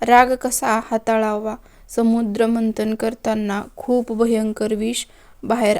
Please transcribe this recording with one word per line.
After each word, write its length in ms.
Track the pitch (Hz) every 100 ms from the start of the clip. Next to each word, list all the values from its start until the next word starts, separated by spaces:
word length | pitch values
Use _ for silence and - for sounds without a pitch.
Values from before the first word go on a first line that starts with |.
राग 240 | 226 240 254
कसा 540 | 254 247 - 254 220
हाताळावा? 720 | - 220 226 220 220 214 214 226 - - -
समुद्र 580 | - 226 233 226 208 226
मंथन 480 | 233 220 214 214
करताना 680 | 220 226 233 233 214 208 202 - -
खूप 360 | - 247 240
भयंकर 640 | 220 233 220 220 214 214
विष 300 | 214 220 240 - - - -
बाहेर 360 | 208 233 214